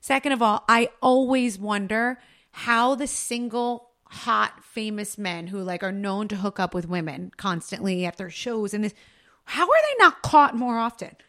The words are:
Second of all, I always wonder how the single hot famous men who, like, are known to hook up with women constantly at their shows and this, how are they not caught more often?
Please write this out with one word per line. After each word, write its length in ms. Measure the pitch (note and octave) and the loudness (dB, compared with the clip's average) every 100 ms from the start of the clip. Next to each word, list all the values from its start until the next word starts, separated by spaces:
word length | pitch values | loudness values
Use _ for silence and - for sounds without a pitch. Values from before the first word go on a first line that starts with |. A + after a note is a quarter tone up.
Second 320 | - C4+ C#4+ | 0 0 0
of 100 | C4+ | 2
all, 220 | A3+ G#3 - | 2 2 2
I 220 | A#3 A#3 - | 2 2 0
always 560 | C4 B3+ C4 C4 B3 F#3+ | 4 4 4 2 0 -2
wonder 600 | G#3 G#3 G3 G#3+ A#3+ B3+ _ _ _ | -4 -4 -2 -2 -2 -4 _ _ _
how 420 | - - A#3 B3 | -12 -2 2 2
the 120 | C4+ C#4+ | 2 -2
single 840 | - - A#3+ A#3+ A3+ A#3+ A#3+ - _ | -6 -6 -6 -4 -2 -2 -4 -10 _
hot 600 | _ - - A3 G#3+ - | _ -12 -2 2 2 -2
famous 520 | - - G#3+ G#3 G#3 - | -14 -8 -6 -6 -8 -8
men 300 | G3+ E3+ E3+ | -8 -6 -8
who, 160 | G3 | -8
like, 200 | F#3 F3+ | -6 -4
are 100 | G3 | -4
known 340 | G3 G3+ G3 G#3 | -4 -4 -4 -4
to 80 | G3+ | -4
hook 220 | G3+ F#3+ | -4 -2
up 160 | F3+ | -4
with 140 | F3+ E3+ | -4 -4
women 420 | F3 D#3+ C#3 F3+ - | -4 -4 -8 -14 -8
constantly 680 | G3+ E3+ - G3+ G3 F#3 | -4 -4 -6 -6 -4 -2
at 120 | F3+ - | -4 -6
their 140 | F#3 | -12
shows 440 | E3 - A3+ G3+ | -10 -6 -4 -4
and 80 | G#3 | -4
this, 120 | G#3+ - _ _ _ _ | -4 -6 _ _ _ _
how 200 | - C4 | -10 -2
are 180 | F4 D#5 | 4 4
they 220 | D5+ C5+ | 4 6
not 180 | F#4 - | 6 6
caught 340 | - D#4 C#4+ A#3 | 4 6 6 4
more 220 | B3 A#3 | -2 -2
often? 360 | A3+ - - - | -2 -6 -16 -16